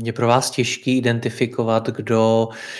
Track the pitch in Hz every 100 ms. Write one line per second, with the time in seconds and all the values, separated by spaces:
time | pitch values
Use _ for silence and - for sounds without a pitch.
0 | 113 113 120 123 - - 120 - - 127
1 | 120 117 113 - 120 120 113 113 113 107
2 | 104 113 110 113 113 110 -